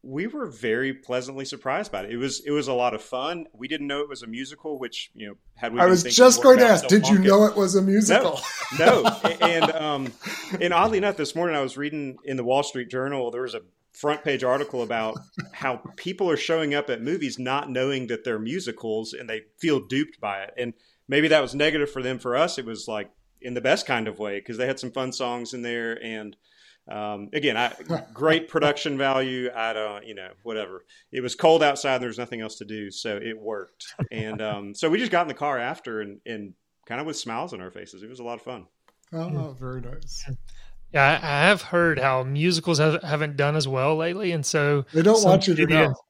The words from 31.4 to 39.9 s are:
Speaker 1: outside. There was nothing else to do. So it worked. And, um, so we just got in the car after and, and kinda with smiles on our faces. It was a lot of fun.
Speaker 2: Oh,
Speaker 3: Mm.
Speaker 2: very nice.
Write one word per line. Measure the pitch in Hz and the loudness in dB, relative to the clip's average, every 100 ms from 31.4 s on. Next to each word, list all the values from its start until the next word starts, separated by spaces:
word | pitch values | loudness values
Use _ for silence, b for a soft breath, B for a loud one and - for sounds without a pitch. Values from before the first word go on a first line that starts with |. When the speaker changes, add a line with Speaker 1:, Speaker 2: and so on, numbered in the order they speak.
| 165 160 | 6 6
Speaker 1:
outside. | 151 135 139 131 | 4 2 0 0
There | 123 | -2
was | 110 | -6
nothing | 117 117 | -8 -8
else | 110 - | -10 -10
to | 104 | -12
do. | 110 101 | -10 -10
So | 98 117 101 | -8 -6 -6
it | 113 110 | -6 -8
worked. | 107 104 95 _ - - - | -8 -8 -10 _ -20 -8 -8
And, | 113 107 107 | -6 -8 -6
um, | 107 101 101 104 | -6 -6 -8 -4
so | 165 | -2
we | 180 | 0
just | 240 | 0
got | 175 | 0
in | 165 | 0
the | |
car | 127 147 131 | -4 -4 -2
after | 123 156 - 110 | -4 -8 -10 -8
and, | 104 104 | -10 -12
and | - 113 101 92 _ _ _ | -12 -12 -12 -18 _ _ _
kinda | 117 | -8
with | 151 143 | -8 -8
smiles | 120 117 170 | -8 -8 -8
on | 113 | -10
our | 92 | -14
faces. | 92 98 95 | -14 -18 -18
It | 107 | -20
was | 127 | -14
a | |
lot | 120 117 | -10 -10
of | |
fun. | 123 120 87 _ _ _ _ | -10 -14 -16 _ _ _ _
Speaker 2:
Oh, | 165 | -8
Speaker 3:
Mm. | 165 151 143 131 | -6 -4 -6 -10
Speaker 2:
very | 127 127 | -10 -10
nice. | 120 | -10